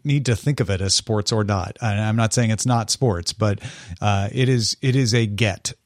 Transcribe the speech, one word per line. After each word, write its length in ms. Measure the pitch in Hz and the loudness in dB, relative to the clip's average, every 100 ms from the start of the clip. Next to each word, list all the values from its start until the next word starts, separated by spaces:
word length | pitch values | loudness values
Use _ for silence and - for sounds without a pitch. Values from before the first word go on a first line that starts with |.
| 147 | 0
need 220 | 143 127 | 0 2
to 80 | 110 | 0
think 240 | - 143 | 0 0
of 80 | 101 | -2
it 100 | 95 | 0
as 160 | 95 - | 0 0
sports 380 | - 107 101 | 0 -2 0
or 100 | 110 | 0
not. 340 | 104 98 92 - | 0 0 -2 -4
I, 100 | 117 101 | -2 0
I'm 200 | 107 110 | 0 2
not 180 | 113 | 2
saying 180 | - 113 | 2 2
it's 140 | 110 127 | 0 0
not 240 | 120 107 | 0 0
sports, 440 | - 127 87 - | 0 0 0 -4
but, 260 | - 110 98 - - - 85 | 0 0 0 -6 -14 -16 -4
uh, 300 | 104 101 101 | 0 0 -2
it 160 | 131 127 | 0 2
is, 300 | 123 107 - | 2 0 -2
it 140 | 135 131 | 0 2
is 180 | 120 | 2
a 140 | 117 110 | 2 0
get 460 | 101 101 98 - - | 0 0 0 -10 -12